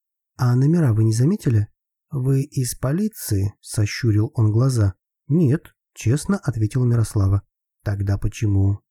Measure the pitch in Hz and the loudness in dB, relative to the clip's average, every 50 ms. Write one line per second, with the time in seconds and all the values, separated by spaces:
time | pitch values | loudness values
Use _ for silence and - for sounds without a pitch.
0 | _ _ _ _ _ _ _ - 123 123 123 127 135 151 170 175 156 123 107 110 | _ _ _ _ _ _ _ -2 0 2 2 2 2 2 2 2 2 2 2 2
1 | 110 113 110 117 127 160 208 - - 135 117 104 104 - _ _ _ _ _ _ | 2 2 2 2 2 0 0 0 0 0 0 0 0 -2 _ _ _ _ _ _
2 | _ _ 151 131 127 135 135 135 143 - - 135 127 113 - - - 127 151 185 | _ _ -8 -4 -2 0 0 0 -2 -2 -4 -4 -4 -4 -6 -6 -4 -4 -2 -2
3 | 214 208 - - - - 104 98 98 101 - _ - - - 110 104 - - - | -2 -4 -6 -8 -6 -4 -2 -2 -2 -4 -6 _ -18 -8 -4 -2 -2 -2 -4 -2
4 | - 113 104 107 110 - - 120 110 107 104 113 127 135 123 113 101 98 - _ | -2 0 0 0 0 -2 -2 0 0 2 2 2 0 0 0 0 0 0 -2 _
5 | _ _ _ _ _ - 143 180 165 117 139 170 - - _ _ _ _ _ - | _ _ _ _ _ -2 0 2 2 2 0 -2 -4 -10 _ _ _ _ _ -6
6 | - 110 127 151 - - 202 196 - 135 113 113 110 107 - 127 123 120 117 117 | -2 -2 -2 0 0 -2 -4 -4 -4 -4 -2 -2 -2 -2 0 0 0 2 2 2
7 | 110 - - 104 95 95 101 101 - _ _ _ _ _ _ _ - 104 101 101 | 0 0 0 0 2 2 2 0 -2 _ _ _ _ _ _ _ -8 -6 -4 -4
8 | 101 98 101 101 - 104 - - 113 104 101 98 98 98 101 - _ _ | -2 -2 -2 -2 -2 -4 -4 -2 -2 0 2 2 2 2 0 -2 _ _